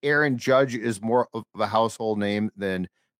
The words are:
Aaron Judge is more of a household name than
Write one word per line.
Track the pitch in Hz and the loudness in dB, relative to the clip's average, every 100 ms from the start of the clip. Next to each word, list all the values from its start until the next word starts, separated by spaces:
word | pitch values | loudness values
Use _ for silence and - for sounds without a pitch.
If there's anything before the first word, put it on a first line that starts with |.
Aaron | 147 147 147 123 | 0 2 2 0
Judge | - 131 135 117 | 2 4 4 0
is | 117 98 | -4 -4
more | 110 123 117 | 0 0 0
of | 110 - 98 | -4 -10 -4
a | 104 | -2
household | 110 113 - 113 104 | 0 0 -2 -4 -2
name | 101 104 107 101 | 0 0 -4 -4
than | 98 92 90 _ _ _ | -4 -4 -6 _ _ _